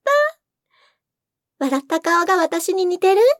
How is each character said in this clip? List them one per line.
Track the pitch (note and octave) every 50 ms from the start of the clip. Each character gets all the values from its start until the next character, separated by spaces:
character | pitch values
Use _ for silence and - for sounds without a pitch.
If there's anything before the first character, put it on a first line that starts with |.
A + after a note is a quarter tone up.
| -
た。 | C#5 C#5+ D5 D5 D#5 D#5+ _ _ _ _ _ _ _ _ _ _ _ _ _ _ _ _ _ _ _ _ _ _ _ _ - C4+
笑 | C4 C4+ C#4
っ | C4+
た | - D#4+ D#4+
顔 | - E4 E4+ E4+ E4+
が | F#4 F#4+
私 | F4+ E4 D#4+ E4 E4+ - - F#4+
に | F#4+ F#4
似 | F4+ F4+ F4+
て | - F#4+ G4
る？ | G#4 A#4 C5 D#5